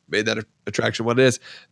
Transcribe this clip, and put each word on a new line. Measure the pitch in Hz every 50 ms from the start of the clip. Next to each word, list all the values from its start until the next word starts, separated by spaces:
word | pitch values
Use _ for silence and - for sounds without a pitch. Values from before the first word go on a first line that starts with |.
| _ -
made | 80 101 107 110
that | 110 110
a-, | 107 - _ _ _
attraction | 123 104 - 113 113 107 - 113
what | 117 117 127
it | 131
is. | 127 117 - - - - - - _